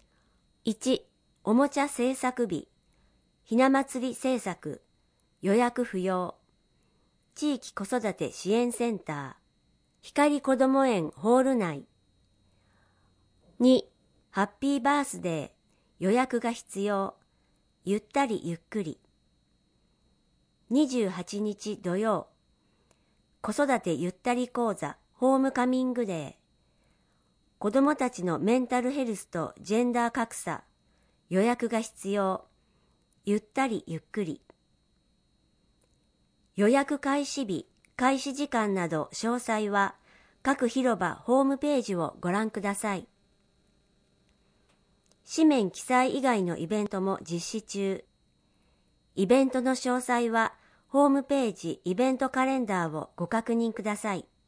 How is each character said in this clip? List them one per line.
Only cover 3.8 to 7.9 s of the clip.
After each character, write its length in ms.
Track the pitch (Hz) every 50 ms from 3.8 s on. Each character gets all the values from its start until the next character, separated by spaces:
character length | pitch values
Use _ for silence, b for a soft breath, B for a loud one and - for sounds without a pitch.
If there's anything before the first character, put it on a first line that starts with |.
| 269 269 - 262 240 262
り 40 | 226
制 240 | - - 262 262 233
作。 460 | - 190 170 - - 151 - - - _ _ _ _ _ _ _ _ _ _ _
予 140 | - 190 196
約 280 | 233 247 240 240 247 247
不 160 | - - 185
要。 340 | 180 190 185 185 180 - - - _ _ _ _ _ _ _ _ _ _ _ _ _ _ _ _ _ _ _
地 220 | - 302 302 277
域 180 | 233 - - -
子 120 | - 196
育 280 | -